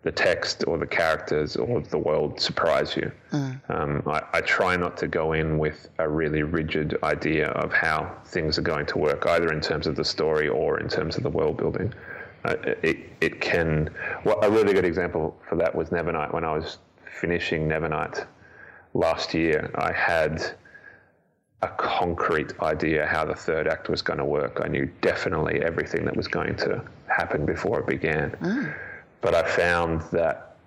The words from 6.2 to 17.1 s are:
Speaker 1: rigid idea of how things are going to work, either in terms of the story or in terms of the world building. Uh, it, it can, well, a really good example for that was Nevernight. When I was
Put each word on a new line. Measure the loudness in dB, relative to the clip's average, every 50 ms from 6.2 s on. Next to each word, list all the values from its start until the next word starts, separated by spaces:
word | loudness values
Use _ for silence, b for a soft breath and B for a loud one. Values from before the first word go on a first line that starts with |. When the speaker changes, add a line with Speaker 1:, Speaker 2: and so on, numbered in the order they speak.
| 0 0 0 0 0
Speaker 1:
rigid | 0 0 -2 -2 0 0 0 0 0 -2 -2
idea | 0 0 -2 0 0 0 2 2 0 0
of | 0 -2 -2 0
how | 0 0 2 2 0 0 -2 -4 -10 -14 -18
things | -6 -4 -2 0 0 0 0
are |
going | 0 0 0 0 -2
to | -2 -2 2
work, | 2 2 2 2 2
either | 2 4 4 4 2
in | 0 0
terms | 0 -2 -2 0 0 -2
of | -2
the | 0 -2
story | -2 0 0 2 2 2 2 2 2
or | 2 2 2 2 0 0
in | -2 -2
terms | -2 -2 -2 -2 -2
of | -2 -2
the | -2
world | 0 2 0 0 0
building. | 0 -2 0 0 0 -2 -4 B B B B B B B B B B -2
Uh, | -2 -2 0 0 -2 -2 2
it, | 2 0 0 0 -6 -18 -4 -2
it | -2 -2 0 -2
can, | -2 0 2 2 2 2 2 2 0 -2 B B B B B B B
well, | 2 4 4
a | 4 6
really | 6 6 6 6
good | 6 6 4
example | 4 2 2 0 0 0 0 -2 -2 -4 -8 -6 -2
for | 0
that | 2 2 2 2
was | 0 -2 0
Nevernight. | 0 0 0 0 0 -2 -2 -2
When | -2 -2 0
I | 0
was | 0 -2 -2 -4 -10 -12 -20 _ _ -20 -20 -18